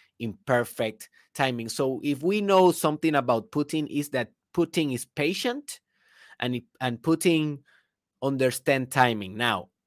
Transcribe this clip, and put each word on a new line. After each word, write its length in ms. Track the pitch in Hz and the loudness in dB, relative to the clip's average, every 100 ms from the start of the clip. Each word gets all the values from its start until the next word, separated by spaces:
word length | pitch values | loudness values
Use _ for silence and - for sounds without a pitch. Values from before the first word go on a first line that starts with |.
| _ - | _ -10
in 180 | 113 101 | -8 -8
perfect 640 | - 123 117 - 113 110 - _ _ | 0 0 0 -4 -4 -6 -14 _ _
timing. 340 | - 135 120 113 | -4 -2 -2 -6
So 320 | - 135 127 | -2 -2 -2
if 200 | 147 139 | -4 -2
we 180 | 160 214 | 0 0
know 320 | 202 190 185 | 4 6 6
something 420 | 175 156 151 160 | 4 0 0 2
about 380 | 147 127 117 - | 2 2 0 0
Putin 340 | 147 143 160 147 | -4 -2 -2 -2
is 200 | 143 143 | -4 -4
that 220 | 131 117 _ _ | -4 -4 _ _
Putin 400 | - 165 - 151 | -2 -2 0 -2
is 120 | 123 | -2
patient 760 | - - 147 190 247 262 294 - _ _ _ _ - - | -6 -4 -2 -2 -4 -6 -10 -16 _ _ _ _ -20 -8
and, 200 | 123 123 - - | -6 -6 -8 -6
and 200 | 131 120 | -6 -2
Putin 600 | 160 160 175 160 151 143 - _ _ _ _ _ | 0 0 2 2 0 -6 -12 _ _ _ _ _
understand 680 | 135 135 131 - - 135 127 | -4 0 0 0 0 0 0
timing. 460 | 139 123 110 95 110 | 4 4 2 -6 -4
Now, 320 | 120 98 - _ | -2 -2 -6 _